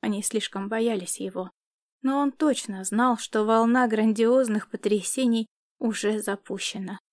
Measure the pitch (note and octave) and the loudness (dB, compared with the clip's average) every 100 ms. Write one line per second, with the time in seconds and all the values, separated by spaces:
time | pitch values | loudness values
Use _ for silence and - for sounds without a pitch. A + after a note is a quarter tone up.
0 | G#3+ G3+ G3+ A3 - G3 G3 A3+ A#3 G#3+ | -4 -4 -2 -4 -4 -8 -6 -2 0 -2
1 | F3+ - F#3+ F#3 F#3 _ _ _ _ _ | -4 -8 -6 -8 -10 _ _ _ _ _
2 | C4 C#4 C#4+ C4 D4+ A#3+ - F#3+ F#3+ G#3 | -2 0 0 2 2 2 -4 -8 -4 0
3 | B3+ A#3 - A3 G#3+ A3+ A3+ B3 B3 A3 | 2 0 -2 -2 2 4 4 4 2 2
4 | A3 G#3+ A3+ B3+ B3 G#3+ - G#3+ G3+ G#3 | 2 4 4 4 4 0 -4 -4 0 0
5 | F3+ - C4 A3+ A3+ _ _ _ A#3 G#3 | 0 0 2 2 -2 _ _ _ -4 -2
6 | G#3 G#3+ G#3 G3 - G3 - G3+ F#3 F#3+ | -2 -2 -2 -6 -6 -8 -6 -8 -10 -12
7 | _ | _